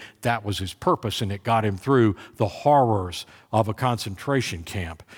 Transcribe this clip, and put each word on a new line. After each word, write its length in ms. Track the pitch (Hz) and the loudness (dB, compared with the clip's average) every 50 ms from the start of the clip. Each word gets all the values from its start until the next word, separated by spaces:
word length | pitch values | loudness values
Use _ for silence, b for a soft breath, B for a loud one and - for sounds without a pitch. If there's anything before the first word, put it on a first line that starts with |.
| B B B B - | B B B B -2
That 220 | 120 117 117 107 | -2 -2 -2 -2
was 140 | 104 95 - | -6 -6 -6
his 160 | 95 92 - | -6 -8 -8
purpose, 480 | - - 180 170 - - 107 - - 120 | -4 0 0 0 0 0 -4 -4 -4 -4
and 100 | 98 101 | -4 -4
it 120 | 98 - | -4 -2
got 200 | 117 117 113 107 | 0 2 2 2
him 120 | 107 98 | 0 -2
through 400 | 92 - 131 139 127 113 107 92 B B B B | -2 0 2 4 6 6 4 2 B B B B
the 120 | - 117 101 | -2 -2 -2
horrors 800 | - - - 143 147 143 131 117 110 98 92 90 85 - - B B B B B - | -2 0 2 4 6 6 6 4 2 0 -2 -4 -8 -10 -14 B B B B B 2
of 160 | 110 110 104 | 2 2 2
a 60 | 104 | 0
concentration 920 | - 131 127 120 104 - 107 95 - - 139 139 135 117 - - 82 82 | -2 0 0 0 -2 -4 -8 -10 -8 -4 -2 0 0 0 -2 -6 -10 -10
camp. 400 | - - 101 87 82 82 - - B B | -8 -6 -6 -6 -6 -8 -12 -18 B B